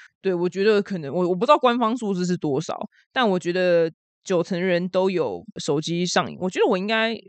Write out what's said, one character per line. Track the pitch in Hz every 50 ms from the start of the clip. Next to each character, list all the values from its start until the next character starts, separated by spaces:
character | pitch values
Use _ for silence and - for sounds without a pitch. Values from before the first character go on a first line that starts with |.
| - - _ _
对， | - 190 185
我 | 175 175 180
觉 | 175 185 196
得 | 214 220 202
可 | 202 - 202 180
能， | 156 139 127
我， | 175 180 170
我 | 185
不 | 180 196
知 | 262
道 | 302 294
官 | - 247 233 247
方 | 247 214 226 254
数 | 233 202 196
字 | 180 180
是 | 175 180 175
多 | - 156 135 131
少， | 165 - - - - - _ _ _ _
但 | _ 262 254 220
我 | 190 180
觉 | - 165
得 | 175 185 185 180 175 170 165 165 160 _ _ _ _ _
九 | _ - 190 170 170
成 | - 190 175
人 | 175 190 180 170 175 185
都 | - 185 185 190
有 | 190 175 156 117 95 87 85 - - - -
手 | - 147 147
机 | 156 156 165 170 180
上 | 170 - 190 170 156
瘾。 | 76 -
我 | 180 185
觉 | 180 -
得 | 453 370
我 | 220 185
应 | 185
该， | 208 226 220 220 226 233 - -